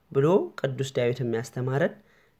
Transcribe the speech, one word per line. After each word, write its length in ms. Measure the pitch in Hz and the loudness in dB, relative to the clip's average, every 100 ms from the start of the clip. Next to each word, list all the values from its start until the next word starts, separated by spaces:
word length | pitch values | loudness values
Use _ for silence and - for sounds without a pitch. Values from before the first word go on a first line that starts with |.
| _ | _
ብሎ 140 | 139 147 196 349 - | 2 4 4 2 -4
ቅዱስ 340 | 139 127 135 | -4 -4 -4
ዳዊት 260 | 131 120 131 | 0 0 0
የሚያስተማረን 760 | 123 113 123 127 127 135 190 - _ _ _ | -2 -2 -4 -4 -2 0 -2 -4 _ _ _